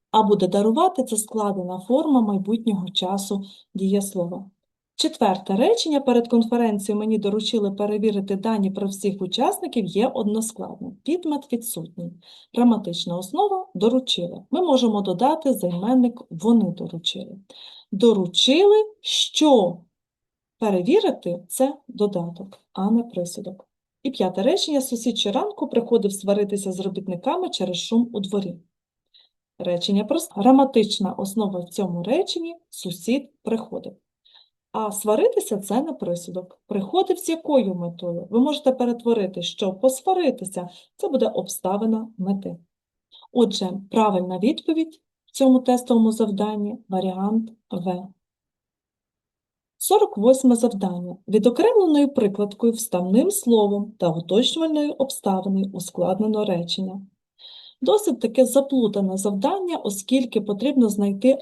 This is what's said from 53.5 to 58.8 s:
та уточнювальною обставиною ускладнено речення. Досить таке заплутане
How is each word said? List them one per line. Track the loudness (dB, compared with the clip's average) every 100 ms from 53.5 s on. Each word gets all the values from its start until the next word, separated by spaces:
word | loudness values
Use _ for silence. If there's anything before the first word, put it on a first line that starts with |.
| 4 4 0 -4 -2
та | -2
уточнювальною | 0 0 2 2 0 0 0 -2
обставиною | -2 -4 -2 -2 -2 0 -2 -2
ускладнено | -6 -10 -2 -2 0 0 0
речення. | -2 -2 -4 -6 -6 -10 -16 _ _ _ -20 -20 -20 _
Досить | 2 2 2 -2
таке | 0 2 4
заплутане | 4 2 0